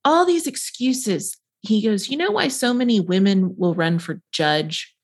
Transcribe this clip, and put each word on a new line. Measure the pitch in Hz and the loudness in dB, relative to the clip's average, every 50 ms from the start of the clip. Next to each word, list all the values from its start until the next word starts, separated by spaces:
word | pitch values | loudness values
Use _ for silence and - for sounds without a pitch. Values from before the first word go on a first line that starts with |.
| - | 0
"All | 277 311 339 359 | 2 4 4 4
these | 359 349 339 339 | 2 2 0 -2
excuses." | 285 262 - - - - - 247 262 254 254 - 214 185 147 - - - _ _ _ _ _ | -4 -8 -8 -10 -10 -8 -4 -2 -2 0 0 -2 -2 -2 -2 -4 -8 -12 _ _ _ _ _
He | - - 220 214 | -2 0 0 2
goes, | 208 226 214 196 196 - | 2 2 0 0 -2 -4
"You | 269 | -4
know | 294 349 403 | -2 -2 0
why | 415 415 - 277 | 0 0 0 -2
so | 262 - - 240 247 | -2 0 0 0 0
many | 240 254 240 233 208 | 2 2 2 2 2
women | 175 170 180 190 196 202 196 190 185 180 - | 2 2 2 4 4 4 4 2 2 0 -2
will | - 185 175 165 | -2 0 0 0
run | 175 165 165 170 165 | 0 0 0 0 -2
for | 165 - 156 180 _ _ - | -4 -6 -12 -12 _ _ -4
judge, | - 160 151 151 156 160 156 160 - - - _ _ | -2 0 0 0 0 -2 -4 -8 -10 -12 -12 _ _